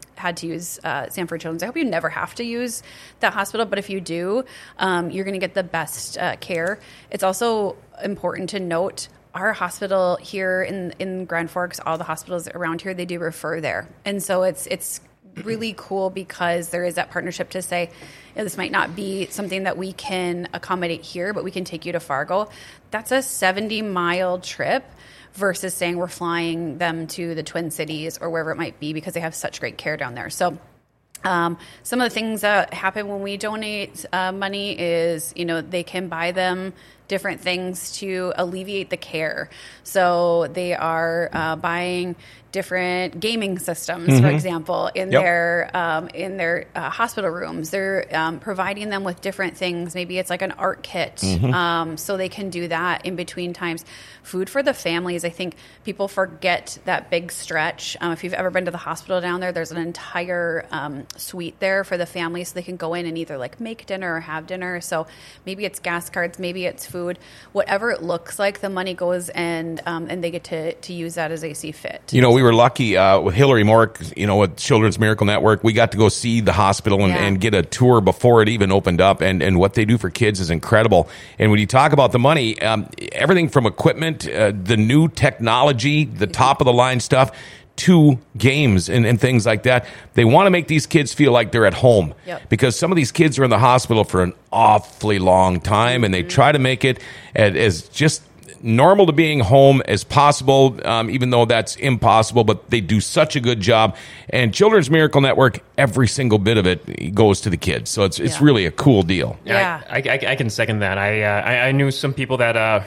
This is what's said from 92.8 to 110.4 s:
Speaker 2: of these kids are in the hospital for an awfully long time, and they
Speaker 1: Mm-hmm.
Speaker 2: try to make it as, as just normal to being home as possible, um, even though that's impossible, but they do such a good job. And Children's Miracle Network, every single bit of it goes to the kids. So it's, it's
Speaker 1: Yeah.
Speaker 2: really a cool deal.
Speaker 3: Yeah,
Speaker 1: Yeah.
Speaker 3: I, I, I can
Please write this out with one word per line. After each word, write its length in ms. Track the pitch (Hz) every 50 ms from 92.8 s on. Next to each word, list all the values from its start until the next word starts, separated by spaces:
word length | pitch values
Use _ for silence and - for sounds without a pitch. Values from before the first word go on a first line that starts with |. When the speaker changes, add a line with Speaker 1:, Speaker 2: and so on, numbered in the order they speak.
| 170 170
Speaker 2:
of 40 | 190
these 140 | 170 135 -
kids 260 | - - - 160 123 135
are 60 | 135
in 60 | 123
the 80 | 113 101
hospital 460 | 123 123 123 127 - - 120 110 101
for 180 | - - 92
an 100 | 90 87 - - _ _
awfully 640 | - 98 101 107 107 107 - - - - - 107 104 98
long 420 | 92 92 92 92 92 92 90 87
time, 440 | - - 107 101 113 123 127 127 117
and 80 | 98
they 80 | 95 90
Speaker 1:
Mm-hmm. 60 | 85 -
Speaker 2:
try 240 | - 139 123 143
to 60 | 151 139
make 260 | 127 127 131 - -
it 140 | 127 127 - - - - - - - -
as, 200 | - 110 101 87
as 260 | - 113 107 85 - - -
just 340 | - - 147 156 - - - _ _ - - - - -
normal 440 | - 117 113 120 139 175 196 202 196
to 60 | 170
being 280 | 151 147 160 156 151 143
home 400 | 113 90 131 139 139 139 139 131 - -
as 160 | 107 101 -
possible, 760 | - - 147 143 147 147 - 131 131 135 135 135 135 113 - -
um, 240 | 80 113 113 113 110
even 220 | 104 131 123 127
though 160 | 123 120 120
that's 300 | 110 120 113 104 - -
impossible, 680 | - - 139 123 104 - 110 101 113 110 - 113 120 113
but 240 | 107 107 87 - -
they 140 | 120 120
do 180 | 95 80 107 107
such 340 | - - - 170 156 151 -
a 60 | 147
good 180 | 117 120 123 107
job. 380 | 90 107 117 110 110 107 - - - - - - - -
And 240 | - 120 123 110
Children's 380 | 98 - 202 214 220 202 147 120
Miracle 320 | 160 160 156 151 - 143
Network, 380 | 139 135 113 - 131 123 - - - _ _ -
every 280 | 139 123 - 131 131
single 320 | 104 - - 131 120 107 107
bit 200 | 95 107 117 107
of 80 | 90
it 480 | 90 90 82 - - 50 50 60 78 101
goes 260 | 101 113 104 98 -
to 80 | - 107
the 80 | 85
kids. 320 | 76 - 92 76 60 57 -
So 160 | - 110 98
it's, 160 | 95 - -
it's 180 | - - 156 -
Speaker 1:
Yeah. 60 | 143
Speaker 2:
really 220 | 147 135 107 92
a 40 | 82
cool 320 | - - - 143 123 98
deal. 360 | 95 - 95 87 65 60 - - -
Speaker 3:
Yeah, 80 | - 113
Speaker 1:
Yeah. 280 | - 196 180 170 151 - -
Speaker 3:
I, 80 | - 123 131 120 127 123 -
I, 60 | -
I 40 | 135
can 140 | 139